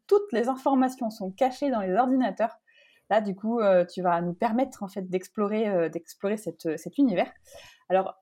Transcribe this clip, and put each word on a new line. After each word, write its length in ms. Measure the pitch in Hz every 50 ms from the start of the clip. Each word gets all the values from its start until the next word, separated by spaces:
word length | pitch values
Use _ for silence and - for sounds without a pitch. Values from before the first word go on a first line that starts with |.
| _
toutes 280 | - 392 415 403 - -
les 160 | 214 233 247
informations 600 | 262 262 - 294 269 254 254 262 262 - 254 220
sont 220 | 220 - 190 190
cachées 400 | 190 - 262 254 254 - 294 277
dans 80 | 254 220
les 140 | 196 190 185
ordinateurs ? 640 | 214 254 254 262 262 254 208 - - 214 226 - - _ _ _ _ _ _ _ _ _ -
Là, 120 | 196 220
du 120 | 214 202 185
coup, 280 | 190 - 220 233 240
euh, 240 | 214 196 190 180 175
tu 160 | 180 - 190
vas 180 | 180 180 170 170
nous 140 | 175 175 170
permettre, 500 | - 226 233 220 240 262 - - - 208
en 60 | 185
fait, 200 | - 208 185 185
d'explorer, 600 | 180 185 185 - _ - 208 202 214 214 226 208
euh, 180 | 196 175 165 160
d'explorer 480 | 160 170 - - - - - 196 208
cette, 300 | 214 - 170 160 - -
euh, 100 | 165 151
cet 220 | 165 - 180 - -
univers. 340 | 285 247 185 170 233 - - _ _ - - - - - - _ _ -
Alors, 280 | 180 190 190 190 - _